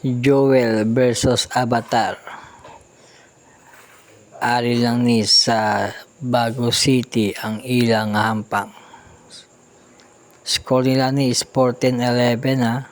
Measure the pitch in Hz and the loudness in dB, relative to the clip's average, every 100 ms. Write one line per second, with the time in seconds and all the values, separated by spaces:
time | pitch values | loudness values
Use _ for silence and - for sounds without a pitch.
0 | 135 123 127 139 135 131 117 110 110 120 | -2 0 2 4 4 4 2 0 0 2
1 | 127 113 135 120 - 123 123 120 113 120 | 2 2 0 0 0 -2 0 -2 0 -2
2 | 98 - - - - - - - _ _ | -2 -6 -14 -18 -20 -20 -20 -20 _ _
3 | - - - _ _ - - - - - | -20 -20 -20 _ _ -20 -20 -20 -20 -20
4 | - - - - - 123 120 120 120 120 | -20 -20 -20 -6 -2 0 0 2 2 2
5 | 123 226 214 - 226 226 214 208 101 - | 2 2 4 2 4 2 0 0 -4 -8
6 | - _ 127 120 117 120 120 - 143 127 | -20 _ -2 0 -2 -2 -2 0 2 0
7 | 117 117 104 - 110 110 127 123 117 110 | 0 -2 -2 -4 -8 -8 -2 0 2 0
8 | 107 104 110 110 104 101 101 - - - | 0 -2 -2 -4 -4 -6 -6 -14 -20 -20
9 | - - - - - _ _ _ - - | -20 -20 -20 -20 -20 _ _ _ -20 -20
10 | - _ _ - - - - 131 131 131 | -20 _ _ -18 -8 -8 0 0 2 2
11 | 131 139 131 120 - 131 127 120 127 123 | 0 0 0 -2 -4 0 0 0 -2 0
12 | 123 123 123 117 135 135 120 123 135 | 0 2 0 0 -2 0 0 -2 -8